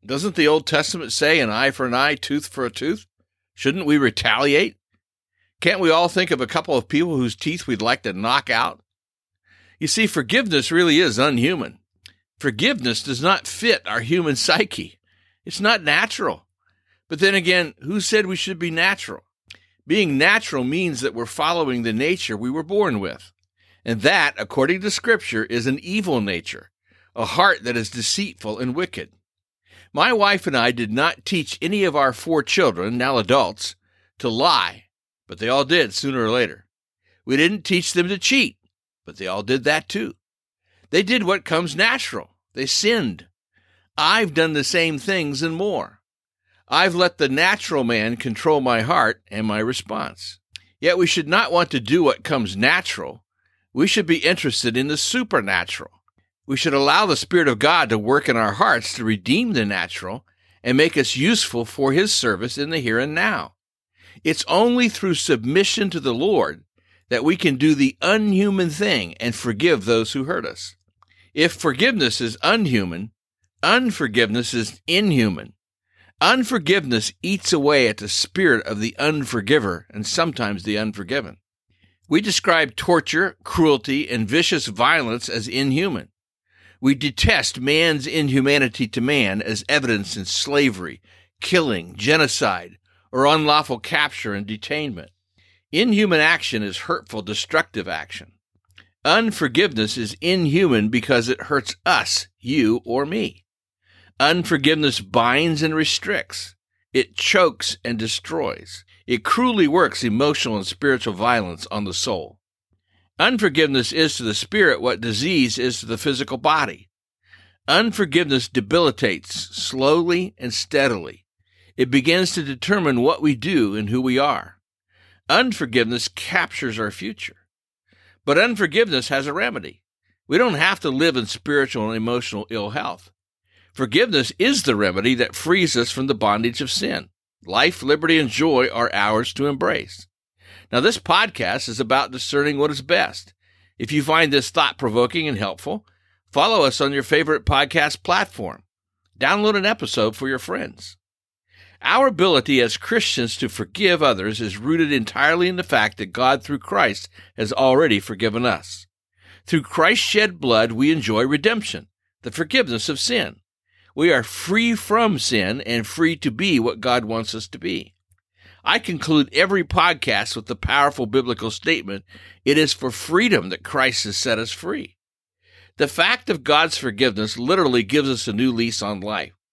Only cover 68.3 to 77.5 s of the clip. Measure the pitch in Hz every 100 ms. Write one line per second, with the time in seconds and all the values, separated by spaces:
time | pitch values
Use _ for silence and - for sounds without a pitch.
68.3 | 190 202 196 175 151 208 143 87 - 120
69.3 | 110 123 104 165 139 98 113 110 143 135
70.3 | 185 - - - - _ _ _ _ _
71.3 | 147 160 - 165 127 143 113 127 - 120
72.3 | 107 151 226 185 117 92 85 110 - _
73.3 | _ _ _ 156 233 254 - 139 107 110
74.3 | 113 117 120 110 - - 175 208 143 110
75.3 | 80 52 - _ _ _ _ _ _ 165
76.3 | 254 226 240 147 190 143 113 107 - 175
77.3 | 190 -